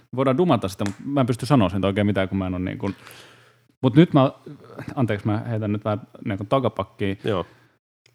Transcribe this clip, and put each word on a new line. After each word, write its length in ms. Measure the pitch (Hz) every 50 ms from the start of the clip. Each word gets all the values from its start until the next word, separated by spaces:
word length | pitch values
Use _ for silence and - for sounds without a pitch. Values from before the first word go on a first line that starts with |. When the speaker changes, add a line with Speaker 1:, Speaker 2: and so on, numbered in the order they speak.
| _ - -
Speaker 1:
voidaan 220 | 123 135 131 131 135
dumata 300 | 185 180 139 107 101 95
sitä, 160 | - - 107 101
mut 80 | 98 - -
mä 140 | 135 143 143
en 60 | 131
pysty 200 | 113 127 117 -
sanoa 240 | 113 147 131 101 87
siitä 180 | 87 98 95 98
oikein 200 | 98 101 104 104
mitään, 220 | 104 98 95 92
kun 80 | 98 98
mä 100 | 95 92
en 60 | 92
oo 60 | 90
niin 180 | 92 92 101 -
kuin, 180 | - 98 95 - - - - - - - - - _ _ _ _ _ _ _ -
mut 140 | - 131 110
nyt 180 | 147 170 175 -
mä, 180 | 147 131 143 - - - - 147 - - - - - - - -
anteeksi, 320 | 147 127 110 110 101 - 113
mä 100 | 104 113
heitän 340 | 117 120 117 107 110 104 104
nyt 120 | 107 -
vähän 160 | 110 104 101 - - - - -
niin 120 | 117 101 95
kuin 100 | 107 104
takapakkiin. 720 | 135 135 131 110 - - 98 - _ - 104 98 95 - -
Speaker 2:
Joo. 220 | 120 107 90 82 - - _ _ _ _ _ _ _ _ _ _ _